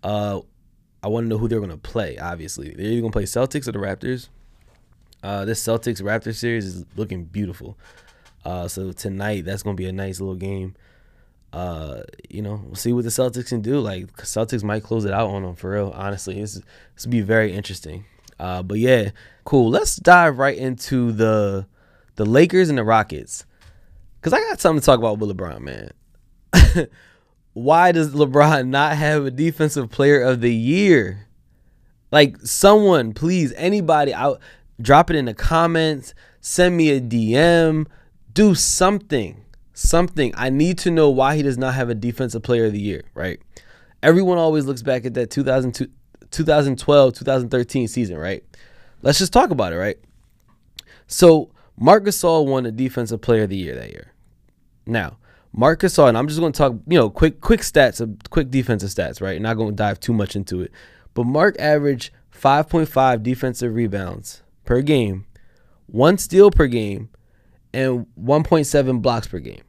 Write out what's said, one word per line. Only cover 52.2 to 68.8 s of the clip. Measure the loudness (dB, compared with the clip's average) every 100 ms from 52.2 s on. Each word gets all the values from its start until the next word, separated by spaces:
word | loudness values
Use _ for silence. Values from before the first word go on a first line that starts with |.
| 2 2 2
won | 0
the | -2
defensive | -4 -4 -4 -6 -6
player | 2 2
of | 2
the | -4
year | -8
that | -10 -14
year. | -18 -20 _ _ _ _ _ _ _ -6
Now, | -6 -6 -12 _ _ _
Marc | 2 2 4
Gasol, | 0 6 6
and | 6
I'm | 0
just | -2
gonna | -2
talk, | 0 0 -2 0
you | 2
know, | 2
quick, | 2 0 0
quick | 0 2
stats, | 2 4 4 2
uh, | -8 -10 -4
quick | -2 0
defensive | -2 0 -2 -2
stats, | -6 -6 -6
right? | -8 -6
Not | -4 -4
gonna | -4
dive | -2 -2 -2
too | -2
much | -2 -2
into | -6 -6 -8
it. | -8 -12 -20 _ -12
But | -4
Marc | -2 2 0 0
averaged | 0 2 0 -4 -8 _ _
five | -2 2 2 2
point | 0 0
five | 2 2 0
defensive | -2 -4 -4 -4 -6
rebounds | -2 -4 -4 -8 -12 -16 -20 _ _
per | -2 0
game, | 2 0 0 -4 -12 -20 -20 _ _ _ -10
one | 2 4 4
steal | 2 6 6
per | 6 2
game, | 0 -4 -8 -12 _ _ _ _ _ _
and | -4 -2 -4 -8
one | -10 0 0
point | 2 2 2
seven | 0